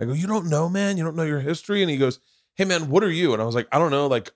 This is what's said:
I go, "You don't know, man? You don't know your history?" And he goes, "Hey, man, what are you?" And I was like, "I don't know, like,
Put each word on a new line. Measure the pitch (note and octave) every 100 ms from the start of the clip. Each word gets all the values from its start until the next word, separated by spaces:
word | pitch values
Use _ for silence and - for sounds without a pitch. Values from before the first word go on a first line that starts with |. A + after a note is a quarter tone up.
I | A#2
go, |
"You | C#3+ F#3+
don't | A3 E3+
know, | D3 E3
man? | G3 G3+ F#3+
You |
don't | D#3+ D#3+
know |
your | D#3+ D3
history?" | C#3 E3 - G3+
And | F3+
he | C#3
goes, | C3 - _ _ _
"Hey, | -
man, | F#3+ F3 D3+
what | E3
are | G#3
you?" | E3 E3+
And | A2
I |
was | A2+
like, | A#2 A#2+
"I | C#3+
don't | E3
know, | C#3 C#3+
like, | B2 -